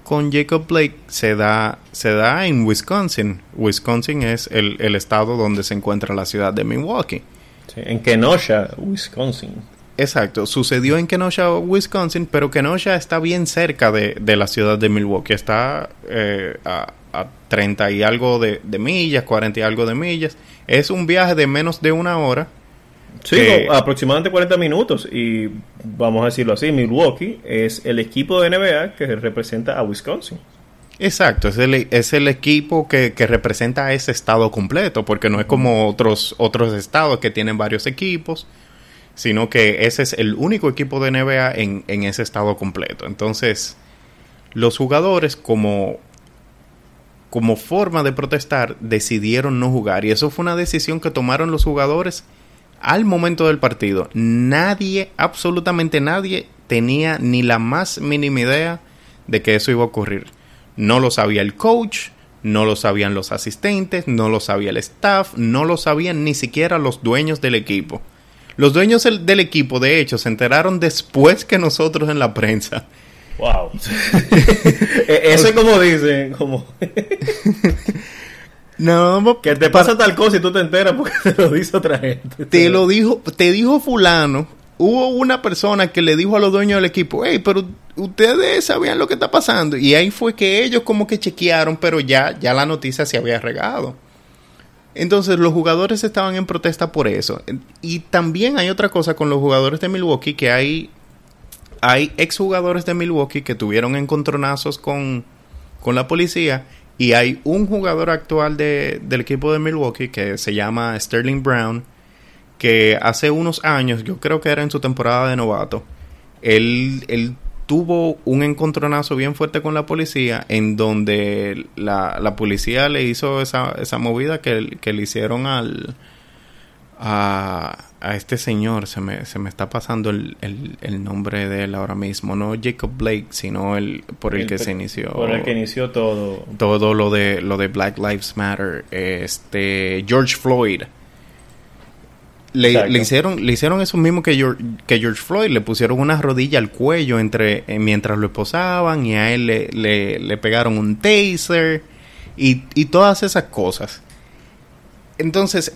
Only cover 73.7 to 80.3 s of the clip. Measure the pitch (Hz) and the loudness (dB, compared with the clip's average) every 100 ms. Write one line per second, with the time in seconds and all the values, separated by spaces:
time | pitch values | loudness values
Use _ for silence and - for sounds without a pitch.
73.7 | - - - - 196 - 185 131 214 165 | -8 -6 -4 0 0 4 6 6 6 4
74.7 | - 208 165 160 151 156 160 220 220 226 | 4 2 2 4 4 6 6 6 6 6
75.7 | 202 180 156 147 139 135 135 139 127 - | 8 6 4 2 2 -2 -4 -4 -4 -8
76.7 | - 175 - 208 381 147 427 208 - 175 | -8 -6 -6 -6 -4 -4 -2 -2 2 2
77.7 | - - 208 - - - - - - - | 0 -4 -8 -10 -18 -20 -20 -20 -20 -20
78.7 | - 165 170 175 190 220 233 151 143 156 | -2 4 4 6 4 4 2 2 4 6
79.7 | 180 175 226 214 170 214 | 6 6 6 4 6 4